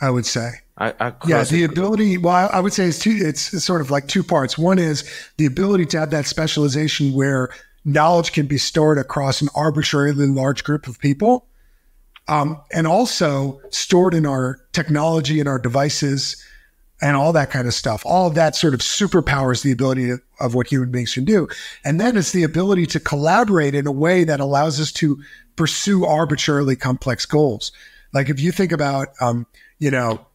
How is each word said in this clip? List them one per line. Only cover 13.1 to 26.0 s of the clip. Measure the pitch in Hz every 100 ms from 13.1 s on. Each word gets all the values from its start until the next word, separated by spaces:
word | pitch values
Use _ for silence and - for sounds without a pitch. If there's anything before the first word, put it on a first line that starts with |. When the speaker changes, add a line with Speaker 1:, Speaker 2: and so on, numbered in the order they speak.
| - 160 139 139 - -
Speaker 1:
stored | - - 180 185
in | 165
our | 147 131 127 135 _
technology | 180 156 147 160 160 139 156
and | 143
our | 131
devices | 120 135 147 - 143 139 - - - - _ _ _ -
and | 147 143
all | 156
that | 160 135
kind | 131 123
of |
stuff. | - 131 107
All | - 175 175
of |
that | 156 156
sort | - 165
of | 127
superpowers | - - 196 180 135 139 131 120
the | 143
ability | 123 135 131 123
to, | 123 _ -
of | 127
what | 123 123
human | 135 123
beings | 123 117
can | 127
do. | 143 208 147 - - -
And | 143 160
then | 233 220
it's | 156
the | 180
ability | 160 165 190 185 160
to | 165
collaborate | - 143 156 202 226 180 143
in | 143 143
a |
way | 135 160 185
that | 160 143
allows | 139 139 160 143
us | 151
to | - 156 143 - - - -
pursue | 160 - 196 190